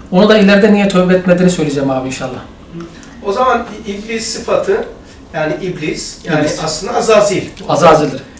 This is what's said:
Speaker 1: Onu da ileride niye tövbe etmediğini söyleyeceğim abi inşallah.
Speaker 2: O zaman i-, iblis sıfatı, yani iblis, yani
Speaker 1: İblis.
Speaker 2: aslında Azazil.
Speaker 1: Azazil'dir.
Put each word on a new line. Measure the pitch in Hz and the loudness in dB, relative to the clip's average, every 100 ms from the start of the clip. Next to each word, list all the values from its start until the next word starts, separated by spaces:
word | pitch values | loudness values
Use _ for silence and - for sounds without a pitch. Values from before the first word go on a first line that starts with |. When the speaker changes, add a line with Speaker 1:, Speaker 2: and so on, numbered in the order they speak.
| - | -2
Speaker 1:
Onu | 185 208 | 2 4
da | 220 | 6
ileride | 196 202 208 | 4 4 4
niye | 202 196 | 4 2
tövbe | 185 180 | 2 2
etmediğini | 185 185 175 175 | 2 2 2 2
söyleyeceğim | - 147 139 135 | 2 -2 -2 -2
abi | 131 131 | -2 -4
inşallah. | - 131 110 - - - 170 170 - - - 202 | -8 -10 -10 -14 -20 -18 -16 -16 -18 -20 -10 -6
Speaker 2:
O | |
zaman | 196 254 240 - 214 202 | 0 0 0 -2 -12 -10
i-, | |
iblis | 202 - 226 - | -10 -8 -8 -6
sıfatı, | - - 190 - 226 - - - - - | -8 -2 0 0 -2 -4 -12 -20 -20 -12
yani | - 156 190 | -6 -4 -4
iblis, | 185 143 156 - - - | -6 -6 -6 -8 -10 -12
yani | - 151 | -4 -2
Speaker 1:
İblis. | 147 - | -2 -2
Speaker 2:
aslında | 160 - 214 | -6 -6 -6
Azazil. | - - 214 208 175 - - - | -2 2 4 4 0 -4 -10 -4
Speaker 1:
Azazil'dir. | 147 165 156 147 127 - | 2 4 4 2 -4 -12